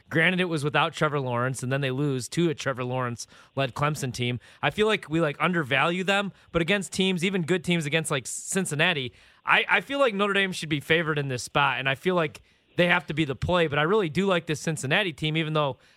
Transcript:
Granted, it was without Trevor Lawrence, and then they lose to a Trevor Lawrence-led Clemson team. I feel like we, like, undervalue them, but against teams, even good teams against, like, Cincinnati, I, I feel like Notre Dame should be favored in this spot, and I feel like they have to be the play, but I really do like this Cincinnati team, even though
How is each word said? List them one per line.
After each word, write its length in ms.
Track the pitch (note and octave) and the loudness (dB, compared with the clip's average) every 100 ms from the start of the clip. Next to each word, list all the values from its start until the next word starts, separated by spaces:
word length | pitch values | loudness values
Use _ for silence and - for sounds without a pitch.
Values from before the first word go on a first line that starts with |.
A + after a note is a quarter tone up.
| - | -4
Granted, 300 | D3+ E3 F#3 | 2 2 2
it 60 | F3+ | 0
was 180 | D#3+ | 0
without 300 | C#3+ D3 D#3+ | 0 2 0
Trevor 260 | - D#3 C#3+ | 2 0 0
Lawrence, 420 | B2+ A#2+ B2+ C3+ | -2 0 0 -2
and 120 | B2+ | -2
then 80 | C3+ | -2
they 100 | C#3 | -2
lose 380 | B2+ D3 C3 A#2 | 0 -2 -2 -4
to 200 | - E3+ | 0 0
a 40 | |
Trevor 320 | D3 - B2 B2 | 0 -4 -4 -4
Lawrence-led 880 | B2+ B2 A#2+ - - - - C3+ | -2 -2 -4 -10 -20 -10 -4 -4
Clemson 400 | - D3 D3+ C3 | 0 -2 -2 -4
team. 260 | A#2 B2 B2 - - | -2 -2 -4 -8 -4
I 80 | C#3+ | -2
feel 180 | D3 G#3+ | 2 2
like 220 | G#3 - | 2 0
we, 100 | D#3+ | 0
like, 160 | D#3+ C#3+ | 0 0
undervalue 640 | D#3 F3 C3 C3+ D#3 F3+ F3+ | 0 0 0 2 2 0 0
them, 260 | G3 G3+ - _ | 0 0 -8 _
but 80 | E3 | -2
against 320 | E3 G3+ F3+ | 0 0 -2
teams, 320 | - F#3+ F3+ F#3+ | 0 0 2 0
even 160 | G3 | 0
good 240 | D#3 F3+ D#3 | 0 0 0
teams 200 | F3 D3 | 0 0
against, 240 | D#3+ D#3+ | -2 0
like, 180 | D3 - | -4 -4
Cincinnati, 840 | - - G3 F#3 D3 E3+ D#3 B2 - - _ - | -10 -6 -4 -2 0 0 0 -4 -10 -20 _ 2
I, 200 | F3 A3 | 2 4
I 120 | F#3+ | 0
feel 180 | G3 C#4 | 0 0
like 140 | C4+ | 2
Notre 180 | G3 G3+ | 2 0
Dame 220 | G3 G3 | 2 0
should 160 | F3+ D#3 | -2 -4
be 100 | D3 | -4
favored 400 | - E3 D#3 D3+ | 2 2 2 -2
in 80 | C#3 | -2
this 160 | B2 | -4
spot, 340 | - D3+ C#3+ B2 | -2 2 2 2
and 120 | C3+ | -2
I 60 | C3+ | -2
feel 200 | F#3 F3+ | 0 0
like 260 | D#3 - _ _ _ - | 0 -4 _ _ _ 0
they 100 | F3 | 2
have 200 | F3 - | 2 0
to 60 | |
be 120 | D3+ D3+ | -2 -2
the 100 | C3+ | -2
play, 320 | - F3+ E3 | 0 2 2
but 100 | C#3+ | 2
I 40 | |
really 260 | D#3 G#3+ F3 | 2 2 0
do 180 | D3+ G3 | 0 0
like 200 | F3 E3 | 0 -2
this 160 | D3+ | -4
Cincinnati 500 | - D#3 C3 F3 G3+ | -4 -4 0 0 0
team, 240 | D3+ D#3 D#3 | -4 -2 -2
even 160 | D#3 | 0
though 280 | D#3 D3 B2 _ | 0 0 -4 _